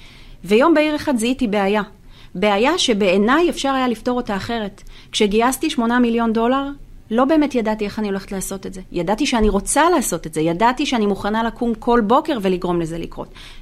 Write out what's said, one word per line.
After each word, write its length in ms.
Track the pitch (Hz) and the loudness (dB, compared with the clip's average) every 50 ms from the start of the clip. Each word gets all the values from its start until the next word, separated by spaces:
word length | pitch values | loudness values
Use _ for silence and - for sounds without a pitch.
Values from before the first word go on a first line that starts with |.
| - - - - - - - - - | -20 -20 -20 -20 -20 -20 -20 -16 -2
ויום 300 | 175 208 226 285 339 320 | 2 4 4 6 6 4
בהיר 220 | 302 302 311 302 | 4 4 2 0
אחד 220 | 294 - 311 262 | -2 -2 -2 -2
זיהיתי 300 | 220 220 240 254 - 262 | 0 0 -2 0 0 -2
בעיה. 340 | 208 202 208 196 190 208 214 196 - - - - - - - - - - | 0 0 0 2 2 2 0 -2 -4 -8 -18 -20 -20 -20 -20 -20 -14 -6
בעיה 420 | 180 202 208 202 196 240 277 339 | -2 0 2 2 2 2 2 2
שבעיניי 720 | 370 - - 220 196 208 185 175 202 202 233 269 320 359 320 | 2 2 0 2 2 2 4 4 4 4 4 4 4 4 2
אפשר 200 | - - - 269 | 0 -2 -2 -2
היה 180 | 269 262 254 | 0 0 0
לפתור 300 | 247 226 - - 247 247 | -2 -2 -2 -4 -4 -4
אותה 180 | 247 240 226 202 | -4 -4 -4 -6
אחרת. 480 | 190 - - 233 226 214 190 - - - - - - - - | -6 -4 -6 -6 -6 -6 -8 -10 -14 -18 -20 -20 -20 -16 -8
כשגייסתי 580 | - - 220 202 196 220 226 247 254 - - 311 | -2 0 2 2 4 4 2 2 0 0 -2 -2
שמונה 300 | 285 - 226 226 240 247 | -2 0 0 2 2 2
מיליון 340 | 247 233 233 233 233 226 214 | 2 2 2 0 0 0 0
דולר, 300 | 226 226 240 262 277 277 277 285 - - - - - - - | 0 2 2 0 0 -2 -6 -8 -12 -16 -20 -20 -20 -10 -2
לא 140 | 220 233 262 | 0 0 2
באמת 300 | 269 320 311 294 262 - | 4 4 2 2 2 0
ידעתי 300 | 240 214 220 214 220 208 | -2 -2 -2 -2 -2 -4
איך 140 | 202 - 226 | -6 -4 -4
אני 80 | 214 | -4
הולכת 240 | 202 196 190 196 - | -4 -4 -4 -6 -8
לעשות 340 | 196 190 185 - 196 190 190 | -8 -8 -8 -8 -8 -10 -10
את 80 | 185 190 | -12 -12
זה. 80 | 190 185 - | -14 -14 -8
ידעתי 340 | - 175 170 175 208 - 294 | -6 -4 -2 -2 -2 0 0
שאני 240 | 262 254 226 220 208 | 0 2 2 2 2
רוצה 400 | - 202 - - - 277 311 349 | 2 2 0 0 2 4 4 4
לעשות 380 | 359 285 - - 180 165 - | 4 2 0 -2 -4 -6 -6
את 60 | 160 - | -6 -4
זה. 80 | 156 | 0
ידעתי 440 | 156 170 170 175 220 240 247 - 294 | 0 0 2 2 2 2 2 0 -2
שאני 200 | - 269 233 208 | -2 0 0 0
מוכנה 380 | 202 196 196 - 202 214 226 233 | 0 0 -2 -2 -2 -2 -2 -2
לקום 300 | 226 220 - 247 233 220 | -2 -4 -4 -4 -4 -4
כל 260 | - - 240 233 240 | -2 0 0 2 2
בוקר 360 | 208 196 247 269 269 330 294 226 | 4 4 2 2 2 0 -2 -2
ולגרום 400 | 190 190 185 175 180 175 175 170 | 0 0 0 0 -2 -2 -2 -2
לזה 160 | 165 156 165 | -2 -4 -6
לקרות. 360 | 165 165 160 - - - - - - - - - - | -8 -10 -10 -12 -12 -14 -14 -16 -18 -20 -20 -20 -20